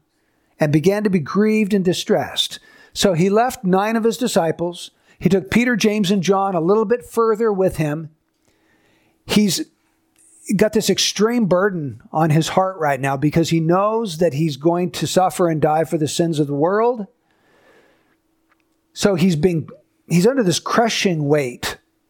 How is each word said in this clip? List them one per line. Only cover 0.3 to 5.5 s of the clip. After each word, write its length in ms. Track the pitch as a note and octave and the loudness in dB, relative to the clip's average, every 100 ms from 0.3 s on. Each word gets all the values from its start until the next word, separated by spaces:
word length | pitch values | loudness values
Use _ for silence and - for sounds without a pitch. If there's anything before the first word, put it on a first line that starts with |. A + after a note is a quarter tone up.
| _ _ - | _ _ -4
and 120 | D3+ | 2
began 300 | D3+ E3+ G#3 | 2 2 2
to 60 | G#3 | 0
be 100 | F#3 | -2
grieved 520 | C3+ F#3+ G#3+ G#3+ G3 | -2 0 2 2 2
and 120 | G3+ | 0
distressed. 760 | F3+ - - E3+ B2 - - - - - - | 0 -2 0 -2 -2 -6 -6 -8 -20 -20 -18
So 220 | - G3+ | -2 0
he 160 | D#3+ F#3+ | 2 2
left 340 | G#3 B3+ - | 2 0 -2
nine 320 | F#3 F#3 G#3+ A3+ | 0 0 0 0
of 80 | |
his 140 | A3+ A3 | -2 -2
disciples. 720 | B3 G3 D#3+ D#3 E3+ F3 - _ _ _ | -2 0 0 -2 -6 -8 -18 _ _ _
He 100 | D#3+ | 0
took 220 | F#3+ F#3+ | 0 2